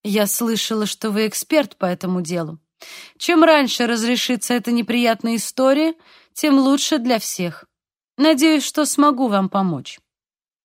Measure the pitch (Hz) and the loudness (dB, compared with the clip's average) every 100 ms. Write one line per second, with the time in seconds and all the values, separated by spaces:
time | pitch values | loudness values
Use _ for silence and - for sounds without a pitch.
0 | 214 208 202 - 233 220 - 220 208 - | -4 0 0 -2 -2 -2 -2 -4 -4 -6
1 | 220 208 220 - - 311 277 - 185 180 | -6 -2 -2 -4 -2 0 0 -2 -6 -4
2 | 180 180 160 175 156 160 _ _ - - | -4 -4 -4 -6 -8 -10 _ _ -20 -20
3 | - - - 349 330 302 254 - 233 233 | -20 -8 0 4 6 6 4 -2 -2 0
4 | 233 247 - 247 - 240 240 233 226 240 | 0 -2 -2 -4 -2 -4 -2 -2 -2 0
5 | 240 226 226 226 - - 262 277 320 320 | 0 0 -2 -4 -4 0 2 2 0 -2
6 | _ _ _ - 311 277 269 277 - 311 | _ _ _ -4 2 4 4 2 0 -2
7 | 233 233 - - 175 - - _ _ _ | 0 -2 -2 -6 -6 -8 -18 _ _ _
8 | _ - 302 285 320 311 - - 285 - | _ 0 2 4 4 2 0 -2 -2 2
9 | 294 254 254 202 190 196 190 143 - - | 2 2 0 0 0 0 -2 -2 -8 -18
10 | _ _ _ _ _ _ | _ _ _ _ _ _